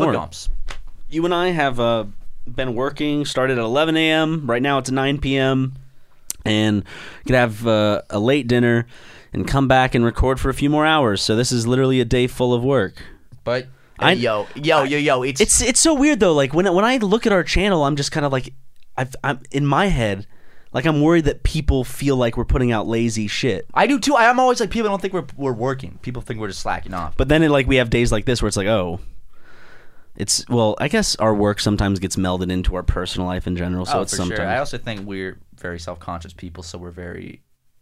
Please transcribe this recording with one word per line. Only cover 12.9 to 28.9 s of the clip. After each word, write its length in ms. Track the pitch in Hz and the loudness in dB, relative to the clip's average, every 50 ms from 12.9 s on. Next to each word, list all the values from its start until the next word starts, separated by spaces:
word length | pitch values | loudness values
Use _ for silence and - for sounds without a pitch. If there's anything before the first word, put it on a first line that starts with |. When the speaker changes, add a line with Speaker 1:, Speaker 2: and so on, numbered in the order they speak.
| - - - - - - - - - - - | -4 -12 -18 -18 -20 -20 -20 -20 -20 -10 -6
Speaker 1:
But, 260 | 113 120 131 131 131 - - - _ - - | -4 -4 -4 -4 -10 -18 -20 -20 _ -8 0
Speaker 2:
I 160 | - 143 185 | 2 2 2
Speaker 1:
hey, 60 | 151 | 2
yo, 260 | 120 117 110 107 101 - - | 2 0 0 -2 -4 -6 -8
yo, 280 | 123 147 156 160 151 139 | -4 0 4 4 4 4
yo, 160 | 135 143 147 | 4 0 0
yo, 240 | 147 151 139 127 127 | 2 2 2 2 2
it's 180 | 139 135 135 | -2 2 2
Speaker 2:
It's, 220 | 226 - - - 240 | 2 4 4 2 2
it's 180 | 226 247 - | 2 2 4
so 140 | - 330 311 | 4 4 4
weird, 260 | 269 277 302 302 208 | 4 4 4 4 4
though. 140 | 208 185 160 | 4 4 4
Like, 180 | 147 139 131 147 | 4 2 2 2
when, 200 | 165 185 202 170 | 2 2 4 4
when 100 | 180 208 | 4 4
I 140 | 233 262 269 | 4 2 2
look 260 | 214 190 190 233 - | 2 2 2 2 2
at 60 | - 202 | 2 2
our 100 | 185 156 | 2 0
channel, 400 | - - - 185 214 190 160 143 | 2 0 2 2 2 2 2 2
I'm 120 | 139 151 | 2 0
just 160 | 147 139 - - | 0 -2 -2 -2
kind 140 | 160 143 | -2 -2
of 60 | 143 135 | 0 0
like, 200 | 131 127 131 - - - - - - - - - | -2 -4 -4 -12 -16 -18 -18 -18 -18 -18 -12 -6
I've, 180 | - 131 127 135 - - | -6 -6 -6 -6 -6 -4
I'm, 160 | 131 143 - - - | -4 -4 -4 -8 -6
in 140 | - 139 147 | -2 0 0
my 220 | 143 139 147 196 | 2 2 2 4
head, 400 | 202 165 139 117 104 98 95 104 - - - - - - - - - - | 2 2 2 2 0 -2 -4 -8 -12 -16 -18 -18 -16 -18 -16 -16 -6 -6
like, 120 | 120 123 | -2 0
I'm 160 | 165 156 143 | 2 2 4
worried 240 | 147 156 170 170 156 | 4 6 4 4 4
that 180 | 143 120 - - | 2 -2 -2 -8
people 400 | - - 156 - - 143 135 123 | -8 -6 -2 0 2 2 2 0
feel 320 | - - - 139 139 135 | -2 -6 -2 0 2 2
like 200 | 127 123 117 113 | 2 2 0 0
we're 80 | 120 117 | -2 -2
putting 280 | - - 143 127 123 117 | 0 2 2 2 2 2
out 140 | 107 92 | 0 0
lazy 400 | 87 113 117 117 117 104 107 107 101 | 0 0 0 0 0 0 -2 -4 -4
shit. 360 | - - - 127 98 90 - - - | -4 -2 -2 0 -2 -2 -6 -2 2
Speaker 1:
I 120 | 139 190 | 2 4
do, 120 | 233 285 254 | 4 2 0
too. 140 | 202 277 294 | 0 2 2
I, 120 | 240 226 233 | 4 4 4
I'm 100 | 247 247 | 4 4
always 180 | 254 254 247 240 | 4 2 2 2
like, 100 | 233 190 | -2 -2
people 200 | - 226 226 208 | -2 -2 -2 -2
don't 100 | 196 190 | -2 -2
think 140 | - 196 - | -4 -4 -4
we're, 120 | 180 - - - | -4 -6 -6 -8
we're 160 | - 139 135 123 | -6 -4 -4 -2
working. 460 | 107 117 135 135 131 131 - 92 - - | -2 -2 -4 -4 -4 -8 -12 -14 -12 -10
People 200 | 127 120 123 - | -10 -8 -8 -8
think 180 | - 120 107 | -8 -8 -6
we're 80 | 107 101 | -6 -8
just 120 | 92 - | -6 -6
slacking 320 | - 107 92 87 - - 95 | -4 -4 -4 -4 -6 -8 -6
off. 220 | 90 85 76 - | -6 -6 -4 0
Speaker 2:
But 120 | - 131 135 | 0 2 4
then, 140 | 147 156 160 | 4 4 6
it, 80 | 151 | 4
like, 160 | 147 139 131 127 | 4 2 2 4
we 80 | 135 | 4
have 120 | 127 123 113 | 2 2 2
days 200 | 120 123 120 117 | 2 2 2 4
like 140 | 113 110 98 | 2 0 2
this 160 | - 123 - - | 0 0 0 0
where 60 | 104 | -2
it's 80 | - | 0
like, 100 | 104 95 101 | 0 0 2
oh. 300 | 113 104 90 87 | 2 2 0 -2